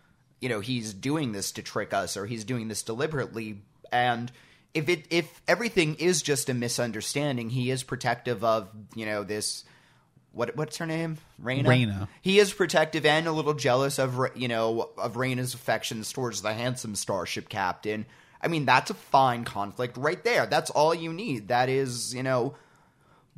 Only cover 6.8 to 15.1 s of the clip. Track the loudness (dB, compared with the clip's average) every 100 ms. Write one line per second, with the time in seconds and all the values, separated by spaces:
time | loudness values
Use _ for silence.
6.8 | -2 -2 -4 -2 0 -2 -4 -2 0 -2
7.8 | -4 -2 0 0 -2 0 4 2 0 -16
8.8 | -14 -8 -4 -2 -2 -2 -4 -6 -12 -20
9.8 | _ _ _ _ _ -4 -4 -2 -6 -6
10.8 | -4 -2 -4 -6 -12 -10 -4 2 6 6
11.8 | 4 0 -6 -4 4 6 6 4 2 4
12.8 | 4 4 4 4 2 0 0 2 4 4
13.8 | 2 2 0 2 -2 -2 -2 2 2 0
14.8 | -4 -4 -6